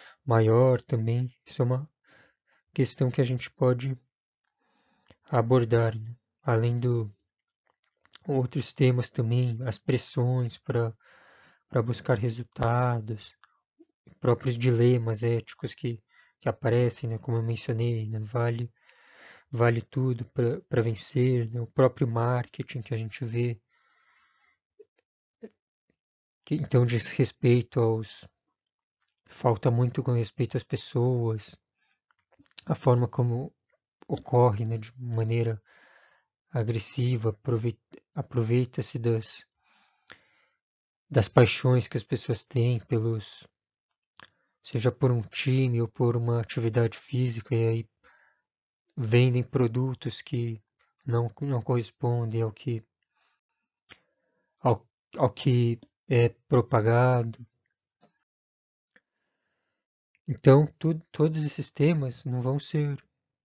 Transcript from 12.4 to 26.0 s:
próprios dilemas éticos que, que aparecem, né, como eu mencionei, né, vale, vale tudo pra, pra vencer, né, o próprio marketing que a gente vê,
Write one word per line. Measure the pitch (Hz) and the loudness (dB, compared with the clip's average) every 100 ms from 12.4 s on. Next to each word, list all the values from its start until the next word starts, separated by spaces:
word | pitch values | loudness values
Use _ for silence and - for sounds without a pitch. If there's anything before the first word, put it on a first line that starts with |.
| 117 - 120 117 123 120 107 107 - _ _ _ _ _ _ _ - _ | -10 -4 0 0 0 -2 -6 -10 -12 _ _ _ _ _ _ _ -20 _
próprios | 123 120 131 117 | 0 0 0 0
dilemas | 123 117 120 123 113 110 | 2 4 4 4 0 -2
éticos | 117 117 - - - | -2 -2 -4 -12 -12
que, | - 120 113 _ _ _ _ | -8 -8 -8 _ _ _ _
que | - | -6
aparecem, | - 113 120 123 - 120 | -2 0 2 2 -2 -6
né, | 113 | -6
como | - 117 | -4 -2
eu | |
mencionei, | 113 113 - 113 120 113 110 | -2 -4 -4 -2 0 -2 -4
né, | 110 | -6
vale, | 107 123 120 117 120 _ _ _ _ - - - - | -6 -2 -2 -2 -6 _ _ _ _ -20 -20 -20 -10
vale | 120 120 117 | 2 2 2
tudo | - 135 131 120 117 | -2 -2 -2 -2 -6
pra, | - 120 165 | -2 0 -2
pra | - 123 | -2 0
vencer, | 113 110 - 131 127 123 113 | 0 -2 -4 0 2 2 -2
né, | 120 | -6
o | 117 | -6
próprio | - 127 - 123 | 2 2 4 -2
marketing | 117 120 123 117 - 123 127 | 0 0 0 -4 -10 -10 -10
que | - | -6
a | 113 | -6
gente | 110 - 120 | -6 -8 -6
vê, | 117 120 110 _ _ _ _ _ _ _ _ _ _ _ _ - _ _ _ _ _ 220 _ _ _ _ _ | -2 -2 -4 _ _ _ _ _ _ _ _ _ _ _ _ -20 _ _ _ _ _ -20 _ _ _ _ _